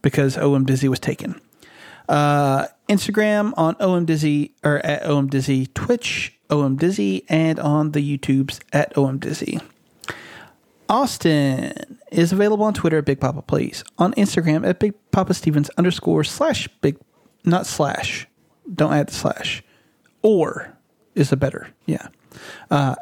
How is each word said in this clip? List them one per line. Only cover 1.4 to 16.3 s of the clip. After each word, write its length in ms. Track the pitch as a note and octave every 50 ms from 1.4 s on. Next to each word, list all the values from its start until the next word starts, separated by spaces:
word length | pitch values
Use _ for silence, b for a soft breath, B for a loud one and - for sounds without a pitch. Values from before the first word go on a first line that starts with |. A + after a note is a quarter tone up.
| - _ B B B B B B B B B B B -
Uh, 600 | D3+ D3 D3 D3 D3 C#3+ C#3+ C#3 C3+ C#3 - - - _ _ -
Instagram 640 | G#3 G3 - - G3+ G#3+ G#3+ G#3+ G#3 G#3 G#3 G#3+ - -
on 180 | E3 D#3+ E3+ -
O 140 | G#3 F#3+ F#3
M 100 | F3 E3+
Dizzy, 500 | D#3+ D#3+ D3+ D3+ D3+ D3 D3 D3 - - _ -
or 140 | D3 D3 C#3+ -
at 200 | - D3 - -
O 120 | D#3+ D3 C#3+
M 100 | C#3 C3+
Dizzy, 400 | C#3 C3+ C3 C#3+ C3+ C3 C3 -
Twitch 720 | - - - - B3 A#3 - - - - - - - _ _ _
O 140 | C#3+ D3 C#3+
M 120 | C3+ C3+
Dizzy 500 | C#3 D#3+ F3 F#3+ G#3 G3+ G3 F#3+ F#3 - -
and 300 | D#3 D#3+ D#3+ D#3+ D#3+ -
on 320 | - D3 D3 D3+ D3+ D3+
the 260 | D3 D3+ C#3+ C#3+ C#3+ C3+
YouTubes 420 | - - C3+ C3+ C3+ C3+ - - - _ -
at 240 | D3 D3 - - D3
O 100 | C#3 C3+
M 120 | C3 C3+
Dizzy. 400 | - - D#3 - - - - - - - _ _ _ _ _ _ B B B B B B B B B B B B B _ _ _ _ -
Austin 840 | G#3 B3 C#4 B3 - - - E3+ D#3 D3 C#3+ C3+ C3 C3 - - - - - - - - - -
is 200 | - E3 E3+ E3 F#3+
available 320 | F#3+ G3+ G#3+ G#3+ G3+ G#3+
on 80 | G#3+ G3+
Twitter 240 | - - E3+ D#3 D#3
at 80 | D3
Big 140 | D3 C#3 C#3
Papa 240 | - B2+ D3 D3+ -
Plays, 400 | - - - - - - - - - - -
on 140 | E3+ F#3+ -
Instagram 540 | - G3+ G3 - G3 E3 E3 D3+ D#3+ - -
at 120 | F3+ -
Big 160 | - G#3+ G3 - _ _
Papa 240 | - G3 F#3 D#3+ F3+
Stevens 340 | - - E3 D3 D3 D3 - - -
underscore 460 | F3 F3+ E3+ - - F3 E3 D#3 D3+
slash 440 | -